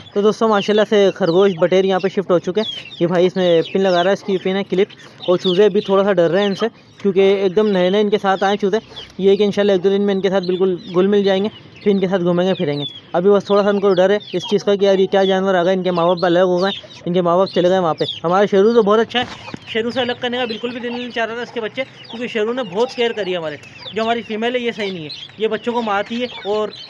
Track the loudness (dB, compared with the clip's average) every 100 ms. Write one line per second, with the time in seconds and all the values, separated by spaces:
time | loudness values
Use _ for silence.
0 | -8 0 0 2 2 2 2 2 2 4
1 | 4 2 0 4 4 2 2 2 2 0
2 | -2 -4 0 0 0 -4 -4 -8 -16 -4
3 | 0 2 2 2 2 2 2 0 2 2
4 | 2 0 -2 -4 -2 -4 -2 -2 -2 -4
5 | -20 -12 -2 0 0 4 4 2 0 0
6 | 2 2 2 2 0 -2 -4 -6 -20 -6
7 | -2 2 2 2 0 0 0 2 2 2
8 | 0 0 0 0 0 0 -2 -2 -6 -16
9 | -18 -2 2 4 2 2 2 2 2 0
10 | 0 0 0 -2 -2 0 0 -2 -4 0
11 | 2 2 2 0 -2 -6 -20 -4 0 0
12 | 2 0 0 2 0 0 -2 -4 -6 -12
13 | -6 0 2 2 2 2 2 2 2 4
14 | 2 2 -2 -8 -2 -2 0 0 2 2
15 | 2 2 2 0 0 0 0 0 -2 0
16 | 0 2 2 2 2 2 -2 -4 -12 -12
17 | -4 -2 2 2 0 0 2 2 0 -2
18 | -6 -6 -2 0 2 4 4 4 2 2
19 | 0 -4 -6 -10 -16 -16 -10 -6 -4 -4
20 | -4 -4 -6 -4 -6 -6 -8 -8 -8 -8
21 | -8 -6 -6 -6 -10 -8 -8 -8 -10 -12
22 | -18 -12 -8 -4 -4 -4 -6 -4 -4 -2
23 | -4 -4 -6 -6 -6 -12 -16 -20 -12 -6
24 | -4 -4 -4 -6 -4 -4 -6 -6 -8 -8
25 | -12 -14 -18 -6 -4 -4 -4 -4 -2 -4
26 | -4 -6 -8 -8 -6 -4 -4 -8 -20